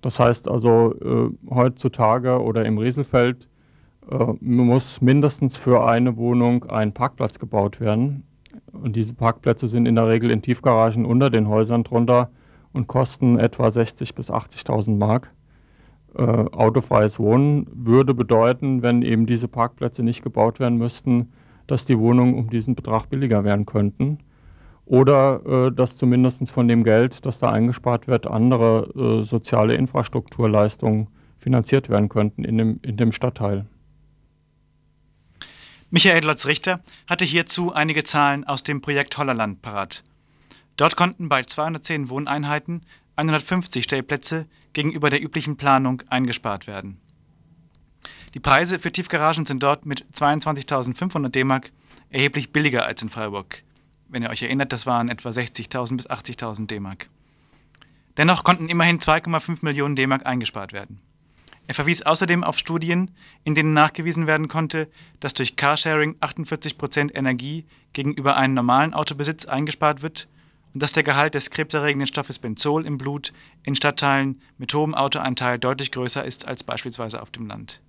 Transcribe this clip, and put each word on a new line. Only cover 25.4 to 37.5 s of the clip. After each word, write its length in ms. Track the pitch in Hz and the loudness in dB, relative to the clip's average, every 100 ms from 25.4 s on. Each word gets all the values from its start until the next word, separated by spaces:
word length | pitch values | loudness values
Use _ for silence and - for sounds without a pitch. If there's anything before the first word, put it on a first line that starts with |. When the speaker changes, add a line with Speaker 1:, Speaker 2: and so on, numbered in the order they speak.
| - 131 127 | 0 2 2
Speaker 1:
äh, 40 | |
dass 240 | 127 127 - | 2 -2 2
zumindest 540 | 127 123 127 123 127 | 2 4 2 0 -4
von 160 | - 117 | 0 4
dem 160 | 117 | 4
Geld, 420 | 113 110 127 - 135 | 6 4 4 0 -8
das 120 | 120 | -2
da 140 | 120 | 0
eingespart 560 | 110 117 123 - 117 - | 2 0 0 -2 -2 0
wird, 180 | 120 - | -2 0
andere, 920 | 110 120 127 113 113 - - 120 110 | 2 2 4 4 4 0 -2 0 0
äh, 20 | |
soziale 500 | 110 117 - 117 110 | 0 -4 0 2 4
Infrastrukturleistungen 1300 | 120 131 139 113 120 - - 113 107 104 - 113 107 107 _ _ _ | 2 0 0 -2 -4 -6 -2 2 4 2 2 0 0 -2 _ _ _
finanziert 500 | - 127 113 135 135 | 0 0 2 0 2
werden 200 | 104 104 | 0 2
könnten 360 | 110 104 - | 2 0 -2
in 140 | - 113 | -2 0
dem, 220 | 113 117 | 0 -2
in 140 | - 107 | -6 0
dem 160 | 117 | 0
Stadtteil. 540 | - 127 - 101 101 104 _ _ _ _ _ _ _ _ _ _ _ _ _ _ _ _ _ - - - - _ | 0 -4 -2 -4 -4 -6 _ _ _ _ _ _ _ _ _ _ _ _ _ _ _ _ _ -20 -20 -20 -20 _
Speaker 2:
Michael 320 | 170 196 165 | 4 6 4
Lotz-Richter 560 | 156 143 131 147 - 180 - - - | 4 -2 -2 -2 -2 -4 -6 -20 -8
hatte 160 | 175 | -4
hierzu 480 | 175 160 165 | 0 0 -2